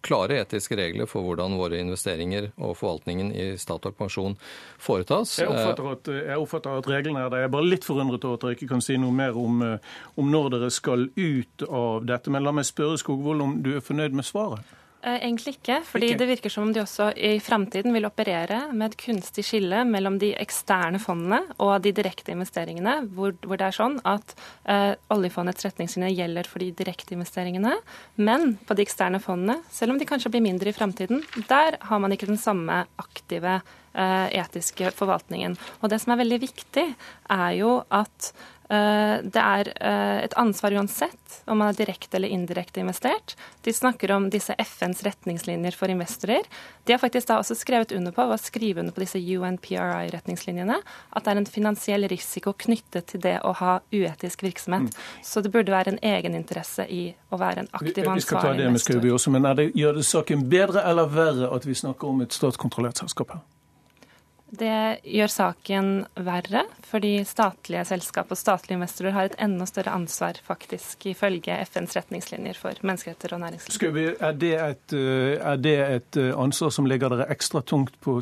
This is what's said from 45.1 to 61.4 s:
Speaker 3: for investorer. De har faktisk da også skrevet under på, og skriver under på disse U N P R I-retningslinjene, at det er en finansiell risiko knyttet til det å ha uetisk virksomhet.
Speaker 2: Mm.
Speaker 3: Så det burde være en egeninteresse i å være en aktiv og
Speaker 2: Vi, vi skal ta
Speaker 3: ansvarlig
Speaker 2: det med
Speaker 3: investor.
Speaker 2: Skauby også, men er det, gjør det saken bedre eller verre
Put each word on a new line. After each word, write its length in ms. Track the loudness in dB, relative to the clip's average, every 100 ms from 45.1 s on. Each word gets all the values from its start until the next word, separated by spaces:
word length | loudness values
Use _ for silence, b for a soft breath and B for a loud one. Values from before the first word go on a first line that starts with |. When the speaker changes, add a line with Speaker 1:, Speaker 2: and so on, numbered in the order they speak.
| -4 -6 -6 -4 -2 -2
Speaker 3:
for 140 | -2 -2
investorer. 580 | 0 -4 -6 0 0 0 B B B 2
De 80 |
har 60 | 4
faktisk 280 | 4 2 2
da 120 | 0
også 180 | 0 -4
skrevet 340 | 2 2 2
under 200 | -2 -2
på, 100 | 0
og 180 | 2 0
skriver 400 | -2 -2 0 0
under 140 | -2
på 80 | -4
disse 160 | -4 -4
U 260 | -2 -2
N 140 | -2 -4
P 180 | -4 -2
R 300 | 0 -2 -4
I-retningslinjene, 720 | -6 -6 -8 -6 -4 0 -2 -4 B B
at 120 | -4
det 100 | 0
er 40 | 0
en 80 | 0
finansiell 640 | 0 0 0 0 0 0
risiko 460 | -2 -6 -6 -4
knyttet 540 | -2 0 0 0 -8 -6
til 140 | -2
det 200 | 0 2
å 140 | 0 0
ha 240 | 2 2 2
uetisk 520 | 0 0 -2 -8 -4 -6
virksomhet. 480 | -4 -2 0 0
Speaker 2:
Mm. 300 | -4 -14 -14
Speaker 3:
Så 180 | -6 -2
det 100 | 2
burde 220 | 4 4
være 140 | 4 2
en 120 | 0
egeninteresse 840 | 2 2 0 -4 -4 -8 -8 -6 -6
i 240 | -4 -8 -10 -8
å 80 | -2
være 260 | 0 -2 -4
en 80 |
aktiv 320 | -6 -4 0 0
og 80 |
Speaker 2:
Vi, 80 | 0
vi 0 |
skal 160 | 0 2
ta 100 | 2
Speaker 3:
ansvarlig 100 | 2
Speaker 2:
det 80 | 4
med 100 | 4
Speaker 3:
investor. 180 | 4
Speaker 2:
Skauby 160 | 4 4
også, 220 | 4 4
men 140 | 4 4
er 100 | 4
det, 180 | 4
gjør 220 | 4 2 4
det 100 | 2
saken 440 | 2 2 2 4
bedre 360 | 6 6 4 4
eller 220 | 4 4
verre 480 | 4 4 4